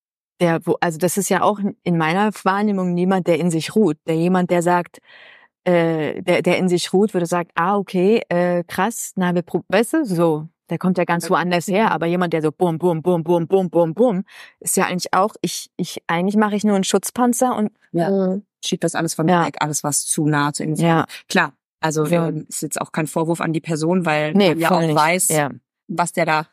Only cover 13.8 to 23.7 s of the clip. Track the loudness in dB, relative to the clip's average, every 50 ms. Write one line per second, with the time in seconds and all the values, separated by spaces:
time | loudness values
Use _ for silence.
13.8 | 2 2 2 2 2 2 2 0 -4 -8 -14 -20 -20 -20 _ _ -8 -4 0 0
14.8 | 0 0 0 -4 -4 0 0 2 2 0 -2 -4 -6 -6 -6 -8 -12 -12 _ -8
15.8 | -8 -8 -8 -10 -6 -4 -2 0 0 2 2 2 2 2 0 0 0 2 2 2
16.8 | 2 0 0 0 -2 -2 -2 0 0 0 2 2 0 0 0 -2 -2 -4 -6 _
17.8 | _ _ -2 -2 0 0 0 0 0 0 -2 -4 -8 _ _ _ -8 -6 -4 -2
18.8 | -2 -4 -2 -2 -4 -4 -2 -2 0 2 2 2 2 0 -2 -4 -6 -6 -4 -4
19.8 | -4 -4 -4 -4 -4 -4 -4 -2 0 0 0 0 0 -2 -2 -4 -4 -4 -2 0
20.8 | 2 2 2 2 0 -2 -8 -16 -10 -2 0 0 0 0 -4 _ _ _ _ _
21.8 | -4 -2 -2 -2 0 2 2 0 0 0 -4 -6 -8 -10 -10 -10 -8 -8 -6 -8
22.8 | -8 -6 -4 -4 -4 -2 -2 -2 -2 -2 -2 -2 -2 -2 -2 -4 -4 -4